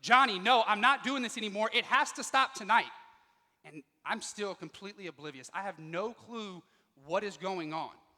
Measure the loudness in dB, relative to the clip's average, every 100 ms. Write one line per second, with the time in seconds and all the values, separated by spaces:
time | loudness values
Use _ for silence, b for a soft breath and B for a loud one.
0 | 8 6 8 2 4 4 4 4 4 4
1 | 0 -2 -4 -6 -6 -2 0 0 2 2
2 | 2 -2 -2 0 0 -2 2 2 2 -8
3 | -20 _ _ _ _ _ -20 -18 -20 _
4 | -6 -4 -4 -6 -6 -6 -12 -14 -16 -12
5 | -14 -12 -12 -12 -12 -8 -8 -10 -8 -6
6 | -6 -8 -14 -10 -10 -12 -18 _ _ _
7 | -4 -2 -2 -6 -6 -4 -4 -6 -10 -14
8 | _